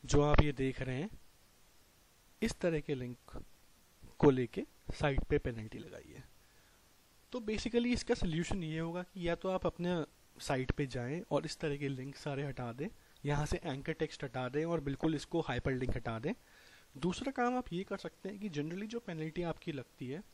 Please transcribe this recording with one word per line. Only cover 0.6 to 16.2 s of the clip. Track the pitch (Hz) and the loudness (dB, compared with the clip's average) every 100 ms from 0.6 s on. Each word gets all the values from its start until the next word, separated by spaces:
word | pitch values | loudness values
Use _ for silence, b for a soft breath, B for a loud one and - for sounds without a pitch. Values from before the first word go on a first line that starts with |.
| 135 123 | 0 0
रहे | 131 127 | -4 -2
हैं, | 196 - - - - - - - - - - - - - | -4 -8 -18 -20 -20 -20 -20 -20 -20 -20 -20 -20 -20 -2
इस | - - | -2 2
तरह | 180 156 | 2 2
के | 131 139 | 0 -2
link | 123 123 - - - - - - - - - - | -2 -8 -10 -10 -10 -16 -20 -20 -20 -20 -20 8
को | 151 | 8
लेके | 127 120 - 277 - - | 8 0 -2 -6 -10 -8
site | - 147 135 | 0 2 2
पे | - 147 | 2 2
penalty | - 113 110 117 | 2 -6 -8 -10
लगाई | 104 - - | -12 -14 -16
है। | - 131 - b b b b b b - - - | -18 -18 -20 b b b b b b -20 -20 -12
तो | 247 | -8
basically | 214 214 240 240 240 | -2 -2 2 2 2
इसका | 240 - | 0 0
solution | 240 185 160 175 202 | 0 2 0 0 -2
ये | 160 160 | -2 -2
होगा | 165 175 | -2 -4
कि | 180 190 170 | -8 -4 -2
या | 170 | 0
तो | 190 | 0
आप | 185 - | 0 0
अपने | - 175 180 147 - - - | 0 0 0 -2 -8 -20 -14
site | - 135 131 | -2 0 2
पे | - 143 | 0 0
जाएं | 127 120 160 - | -2 -2 -4 0
और | 147 156 | 0 0
इस | - | -4
तरह | 160 143 | -2 0
के | 139 | -2
link | 131 131 135 | -2 -6 -6
सारे | 151 139 143 | -4 -2 -4
हटा | 131 123 | -4 -6
दें, | 117 180 - B B 143 | -4 -6 -8 B B 0
यहाँ | 147 151 | 0 2
से | - | 0
anchor | 170 135 139 | -2 -4 -2
text | 156 156 - | -2 -2 -2
हटा | 139 131 127 | -6 -2 0
दें | 139 165 | 0 2
और | 170 | 0
बिल्कुल | 139 139 160 151 | 0 0 0 0
इसको | - 170 | 0 -2
hyperlink | 151 123 139 127 127 123 | 0 0 0 0 0 -2
हटा | 120 | -2
दें। | 110 | -2